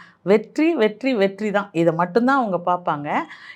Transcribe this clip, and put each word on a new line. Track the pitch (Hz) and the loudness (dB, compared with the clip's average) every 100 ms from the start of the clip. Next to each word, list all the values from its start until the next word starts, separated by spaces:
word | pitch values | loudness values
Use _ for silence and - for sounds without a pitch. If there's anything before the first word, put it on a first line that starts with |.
| - _ | -18 _
வெற்றி, | 175 214 214 - 320 320 | 0 0 0 0 0 2
வெற்றி, | 214 214 262 240 | 0 0 -2 0
வெற்றி | 196 196 214 | 0 0 -4
தான். | 196 202 | -2 -2
இதை | 160 165 | 0 0
மட்டும்தான் | 160 180 180 247 277 226 | 2 0 0 2 2 0
அவங்க | 175 175 | -2 -2
பார்ப்பாங்க. | 175 175 147 147 214 330 - - | -2 -2 -4 -4 -4 -6 -14 -20